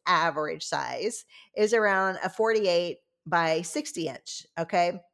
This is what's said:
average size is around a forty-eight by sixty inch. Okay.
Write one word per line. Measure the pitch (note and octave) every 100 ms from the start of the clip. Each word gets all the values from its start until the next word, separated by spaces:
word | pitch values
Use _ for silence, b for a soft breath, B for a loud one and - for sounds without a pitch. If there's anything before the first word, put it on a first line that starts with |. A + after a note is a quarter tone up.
| F3
average | E3+ E3 D3+ D3+ D#3+
size | - C#3+ B2+ B2+ G#3 - - B B -
is | G#3+
around | A3+ G#3 F#3+ F#3+ F#3+
a | F#3
forty-eight | - A3 A3 F#3+ F3 F3 - _ _ D#3
by | E3+ E3 E3
sixty | F3 D4 D4+ F3 D#3
inch. | B2 - - - E3+
Okay. | E3 F3+ F3 F3+ _